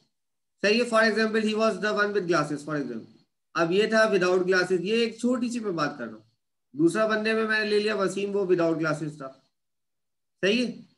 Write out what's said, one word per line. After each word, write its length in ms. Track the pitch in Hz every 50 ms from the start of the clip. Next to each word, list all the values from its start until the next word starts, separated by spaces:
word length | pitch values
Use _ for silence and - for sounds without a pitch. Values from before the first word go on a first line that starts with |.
| _ _ _ _ _ _ _ _ _ _ _ _ -
सही 160 | 202 214 233
है, 60 | 240
for 160 | 233 226 220 220
example, 420 | 226 202 214 226 214 208 226 214
he 80 | 214 214
was 220 | 214 220 220 202 180 185
the 100 | 214 208
one 180 | 202 208 208 202
with 120 | 208 185 170
glasses, 360 | 175 156 147 - 151 139 147
for 120 | 160 156
example, 360 | 147 135 120 117 110 - - - _ _ _ _ _ _ _ -
अब 180 | 156 170 165 175
ये 140 | 196 220 220
था 160 | 220 220 220 214 196
without 340 | 190 175 180 180 185 180
glasses, 340 | 180 190 185 180 175 185 175 165
ये 200 | 196 220 233 233
एक 160 | 226 226 -
छोटी 300 | - 240 254 247 247 233
सी 100 | 240 240
मैं 140 | 214 208 175
बात 180 | 160 147 143 143 -
कर 60 | 120
रहा 100 | 110 107
हूँ, 100 | 107 - _ _ _ _ _ _ _ _ _ -
दूसरा 320 | 135 156 170 - 214 220 214
बंदे 260 | 214 214 214 220 220
में 100 | 220 220
मैंने 240 | 214 214 214 214 208
ले 100 | 208 208
लिया 140 | 208 214 214
वसीम, 360 | 196 196 180 185 196 196 202 196
वो 140 | 202 196
without 340 | 180 180 170 165 165 160 151
glasses 400 | 160 156 151 151 160 151 147 -
था, 80 | 135 131 - _ _ _ _ _ _ _ _ _ _ _ _ _ _ _ _ _ _ _ _ - -
सही 220 | 196 214 240 247
है, 100 | 220 - - - _ _